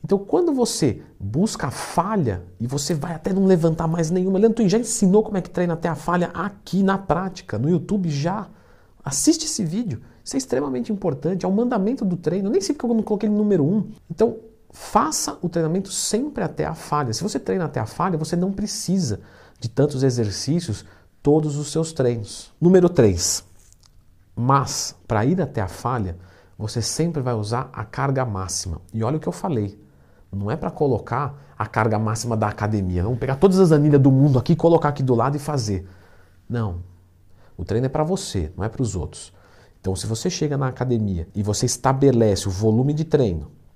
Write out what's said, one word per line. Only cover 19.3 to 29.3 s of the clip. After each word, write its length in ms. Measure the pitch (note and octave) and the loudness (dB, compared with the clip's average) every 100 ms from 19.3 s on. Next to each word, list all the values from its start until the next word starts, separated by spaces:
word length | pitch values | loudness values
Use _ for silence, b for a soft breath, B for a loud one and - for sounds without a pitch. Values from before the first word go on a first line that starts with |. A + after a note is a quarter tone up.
| B B B | B B B
de 80 | A#2 | -6
tantos 360 | - D3 C3+ | 0 0 2
exercícios 840 | C3+ A#2+ G#2+ G2 - E3 E3 G#2 - b b _ | 0 2 -2 -2 -2 -2 -2 -8 -10 b b _
todos 340 | C#3+ D3+ D3+ D3 | 2 4 2 -4
os 140 | C#3+ | -4
seus 200 | D#3+ D#3+ | -4 -4
treinos. 640 | - B2 A#2 G2+ - - _ | 0 0 0 -8 -14 -18 _
Número 260 | E3+ F#3 F3 | 6 6 6
três, 560 | F3 A2 F2 - - - - - _ _ - _ _ _ | 6 4 4 -2 -4 -8 -20 -20 _ _ -20 _ _ _
mas, 640 | - B2 C#3 B2+ - - - - | -2 2 2 2 -6 -8 -10 -2
pra 200 | G#2+ A#2+ | 0 2
ir 160 | F#3 | 2
até 180 | C#3 - | 0 -2
a 80 | F#2+ | -4
falha, 500 | - A#2 B2 F#2 F2 b b b - | -4 -4 -2 -4 -8 b b b -10
você 240 | G#2+ B2 | -6 -4
sempre 400 | A2 - E3+ D#3 | -4 -2 -2 -2
vai 120 | B2+ | -2
usar 360 | A2+ G#2 A#2 C#3 | -2 -2 -4 -6
a 100 | - | -10
carga 400 | G#2+ - C#3 C3+ | -10 -4 0 0
máxima. 560 | B2 F#2+ F#2 - F2 D#2+ - | -2 -4 -4 -6 -6 -10 -8
E 100 | A2 | -4
olha 140 | A2+ D#3 | -2 -2
o 20 | |
que 80 | |
eu 60 | E3+ | -4